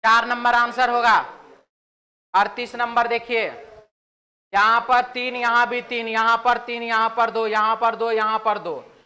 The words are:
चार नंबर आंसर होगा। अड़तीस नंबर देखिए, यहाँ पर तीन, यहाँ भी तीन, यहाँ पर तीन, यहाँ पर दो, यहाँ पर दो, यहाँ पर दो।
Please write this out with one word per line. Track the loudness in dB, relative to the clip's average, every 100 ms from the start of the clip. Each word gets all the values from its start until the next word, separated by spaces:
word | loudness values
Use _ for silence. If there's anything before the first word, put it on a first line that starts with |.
चार | 4 2 2
नंबर | -2 0 2
आंसर | 0 0 0
होगा। | 2 4 2 0 -14 -20 -20 _ _ _ _ _ _ _
अड़तीस | 0 0 -2 -10 -6
नंबर | -2 0 0
देखिए, | -2 -2 -2 -2 -8 -18 -20 _ _ _ _ _ _ _
यहाँ | 2 4 2
पर | 4 2 2
तीन, | -4 -6 -4
यहाँ | 0 2 2
भी | -2
तीन, | -6 -6 -4
यहाँ | 0 2 2
पर | 2 0
तीन, | -2 -8
यहाँ | -2 0 0
पर | 0 0
दो, | 0 -2
यहाँ | 0 0 2
पर | 0 0
दो, | -2
यहाँ | 0 0 -2
पर | -2 -2
दो। | -4 -10 -12 _